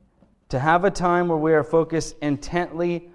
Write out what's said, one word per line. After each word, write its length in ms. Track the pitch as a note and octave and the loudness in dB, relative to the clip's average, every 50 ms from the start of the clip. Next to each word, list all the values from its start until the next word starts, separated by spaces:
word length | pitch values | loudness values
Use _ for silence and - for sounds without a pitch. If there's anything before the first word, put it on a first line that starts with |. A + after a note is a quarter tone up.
| _ _ _ _ _ _ _ _ _ - | _ _ _ _ _ _ _ _ _ -8
To 80 | - C3 | -6 -2
have 260 | C3 D#3 E3 F3 F3 | 2 2 2 4 2
a 60 | G3+ | 0
time 380 | - - E3+ F3+ F3 F3 F3 F3 | 0 0 0 0 2 2 2 0
where 100 | E3 D#3 | 0 0
we 160 | D3+ D#3+ D#3+ | 2 4 4
are 100 | D3+ D3+ | 2 2
focused 520 | D#3 - E3 D#3+ D#3+ E3 D#3+ D3 - - - | 2 2 0 0 0 -2 -4 -4 -6 -8 -6
intently 880 | - D3 C#3+ C#3 - - - F3 F3 - D3 D#3+ F3 F3 E3+ E3+ E3+ - - | -4 -4 -2 -4 -4 -4 -4 -4 -4 -4 -4 -4 -2 -2 -2 -4 -6 -12 -20